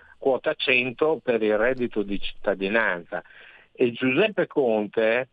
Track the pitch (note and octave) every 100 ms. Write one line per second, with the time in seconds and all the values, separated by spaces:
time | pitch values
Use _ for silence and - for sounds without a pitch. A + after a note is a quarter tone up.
0 | - - C#3 B2 D#3+ D#3 - B2+ B2+ A#2+
1 | D#3 D#3+ - A2+ G#2+ G#2+ A#2+ B2+ A#2+ A2
2 | G2+ G2 - - - F#2+ G2 A2+ G#2+ F2
3 | E2+ F2 - - - - _ - B2 A#2
4 | C3 C3+ A3 F#3+ D#3+ D#3 B2+ A2 G#2 -
5 | A2 A#2 C3